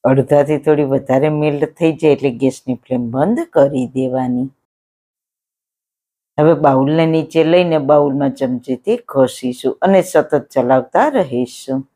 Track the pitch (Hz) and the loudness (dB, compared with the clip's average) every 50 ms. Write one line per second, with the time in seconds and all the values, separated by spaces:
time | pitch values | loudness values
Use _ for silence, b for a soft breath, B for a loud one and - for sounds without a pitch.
0 | - 127 135 139 135 - 151 143 143 143 151 139 135 156 151 147 147 135 135 135 | 0 2 2 2 2 2 2 2 2 2 -2 -2 0 0 0 0 0 0 -2 -4
1 | 135 - 131 135 143 151 151 151 151 151 143 143 151 151 _ _ 170 165 151 127 | -2 0 0 0 0 0 0 0 -2 -2 -2 -2 -4 -6 _ _ -2 -2 -2 2
2 | 160 156 139 139 139 139 120 113 135 131 127 - _ 131 127 113 _ _ 127 123 | 2 2 2 2 0 -4 -2 0 -2 -2 -2 -4 _ -8 -8 -8 _ _ -6 -4
3 | 123 117 113 131 151 190 240 285 339 339 _ 160 139 143 151 131 127 120 131 131 | -4 -4 -2 -2 0 0 0 -2 -4 _ _ 2 2 2 2 -4 -6 -4 -4 -4
4 | 131 127 127 131 127 127 123 123 131 135 _ _ _ _ _ _ _ _ _ _ | -4 -2 -4 -4 -4 -2 -4 -4 -4 -6 _ _ _ _ _ _ _ _ _ _
5 | _ _ _ _ _ _ _ _ _ _ _ _ _ _ _ _ _ _ _ _ | _ _ _ _ _ _ _ _ _ _ _ _ _ _ _ _ _ _ _ _
6 | _ _ _ _ _ _ _ - 151 160 165 143 151 139 135 131 135 143 156 165 | _ _ _ _ _ _ _ 0 2 2 2 4 2 2 2 2 2 2 2 0
7 | 165 160 160 160 151 160 - 160 160 160 170 180 180 170 160 156 139 135 151 147 | 0 2 0 -2 -2 0 0 0 2 4 4 2 2 2 0 -2 2 2 2 4
8 | 147 143 135 143 139 135 127 - 139 123 127 120 _ - 131 123 _ 202 233 240 | 4 2 -2 -2 -2 -4 -2 -4 -4 -4 -4 -6 _ -8 -8 -6 _ -4 -4 -4
9 | _ - - 139 131 123 - - - 123 123 - - 131 - _ - 190 196 190 | _ -6 0 0 0 0 0 -6 -8 -8 -8 -4 -6 -6 -4 _ 0 2 2 2
10 | 170 - - 160 143 - 156 143 139 _ - 135 120 123 131 131 123 - - 180 | 2 2 0 0 0 2 -2 -4 -4 _ -4 -2 0 2 2 0 0 0 0 0
11 | 254 311 277 254 180 131 123 120 127 123 - - - 135 131 135 135 _ _ | 0 2 0 -2 -4 -2 -4 -4 -4 -6 -8 -18 -10 -8 -8 -8 -8 _ _